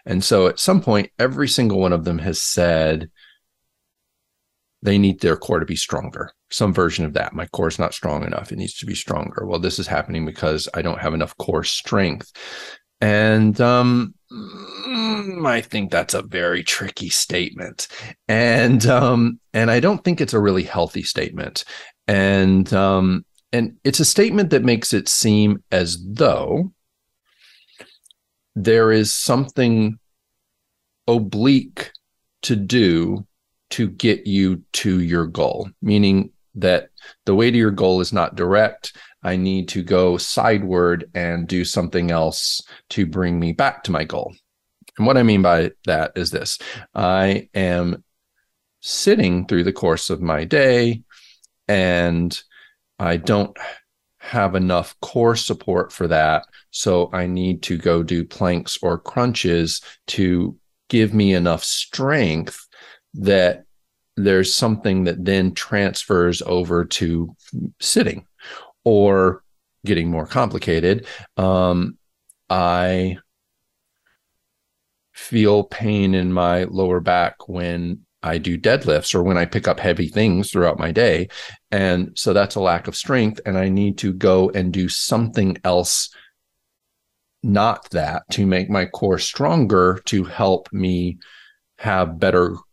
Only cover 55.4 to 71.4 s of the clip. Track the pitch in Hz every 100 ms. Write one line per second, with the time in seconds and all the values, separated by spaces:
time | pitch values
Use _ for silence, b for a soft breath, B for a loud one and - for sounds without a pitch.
55.4 | - 110 - 90 - - 87 80 78 78
56.4 | - b b - 104 90 87 92 90 90
57.4 | 92 87 - 87 90 85 80 85 82 -
58.4 | 92 87 - - 90 85 - - 123 113
59.4 | 90 85 82 - B B - - 92 87
60.4 | 90 - _ _ - 120 107 107 98 92
61.4 | 87 78 - - - - 135 151 95 80
62.4 | 80 - - B B B _ - 98 98
63.4 | 90 - _ _ _ _ _ - 101 95
64.4 | 95 - 113 107 107 95 90 87 92 98
65.4 | 92 - - 104 98 - - 92 87 85
66.4 | - 90 87 87 85 - 85 82 82 -
67.4 | - - - - - - 226 - - _
68.4 | B B B _ 117 104 101 98 92 90
69.4 | _ _ _ _ 98 87 85 82 78 131
70.4 | 117 - - 82 85 113 B B B -